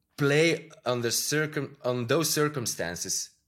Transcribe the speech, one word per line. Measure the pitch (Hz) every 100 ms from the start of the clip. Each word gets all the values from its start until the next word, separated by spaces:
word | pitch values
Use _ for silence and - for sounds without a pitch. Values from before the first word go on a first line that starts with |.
| _ -
play | 143 147 165 - - -
under | - 123 117
circum-, | - - 147 151 151 131 -
on | 127 123 117
those | 147 156
circumstances, | 156 151 147 113 - 85 87 95 - - _